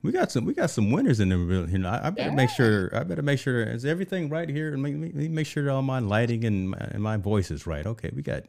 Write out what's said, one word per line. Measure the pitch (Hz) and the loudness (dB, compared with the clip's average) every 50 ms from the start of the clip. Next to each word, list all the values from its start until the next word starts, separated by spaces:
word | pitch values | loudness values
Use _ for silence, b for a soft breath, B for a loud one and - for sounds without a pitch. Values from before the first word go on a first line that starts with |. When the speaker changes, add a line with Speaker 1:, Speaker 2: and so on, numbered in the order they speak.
| - | -2
Speaker 1:
We | 180 | 0
got | 262 370 339 - | 2 2 0 0
some, | - 123 110 | 0 0 0
we | - 285 | 0 0
got | - - 160 | 0 0 0
some | - - 104 101 | 2 2 2 4
winners | 127 196 277 233 127 107 | 4 4 4 4 4 4
in | 101 92 | 4 4
the | 92 90 | 4 2
building | 87 85 92 92 85 80 | 2 2 0 0 0 0
here. | 95 95 95 92 | 0 0 0 0
I, | 110 - - 151 | -2 -2 -2 -2
I | |
better | 196 214 127 156 | -2 -2 -2 0
make | 147 139 127 120 | 2 2 2 2
Speaker 2:
Yeah. | - | 4
Speaker 1:
sure, | - 127 110 107 101 92 - - | 4 4 4 4 4 2 0 -2
I | 117 139 | -4 -4
better | 180 170 165 147 | -2 -4 -2 0
make | 143 139 135 | 0 0 0
sure, | - 139 123 120 110 | 0 -2 -2 0 -2
is | 110 113 117 123 | -2 -4 -4 -4
everything | 143 160 180 196 180 196 185 165 143 | -4 -4 -4 -4 -4 -4 -4 -4 -4
right | 151 160 170 156 | -4 -4 -4 -4
here? | 139 147 156 156 147 | -4 -4 -4 -4 -4
And | 135 135 | -4 -4
make, | 147 143 | -2 -4
make, | 156 160 - - 143 147 160 | -4 -6 -6 -4 -4 -4 -2
make | 165 156 151 - | -2 -2 -4 -2
sure | - 147 143 139 | -2 -2 0 0
all | 135 135 | 2 2
my | 135 131 131 131 | 0 0 0 0
lighting | 117 98 104 110 120 120 117 113 113 | 0 2 4 4 4 2 2 2 2
and | 113 104 95 92 95 | 2 2 2 0 0
my, | - - | -2 -4
and | - - - 101 104 | -6 -6 -4 -2 -2
my | 110 110 104 | 0 -2 0
voice | 92 101 107 104 90 - | 0 2 2 2 2 0
is | 78 73 - 85 | -4 -6 -6 -4
right. | 78 73 76 | -4 -4 -4
Okay, | 107 113 - - - - | -6 -6 -6 -6 -8 -6
we | 131 | -6
got | 139 - 60 69 - | -6 -4 -4 -6 -6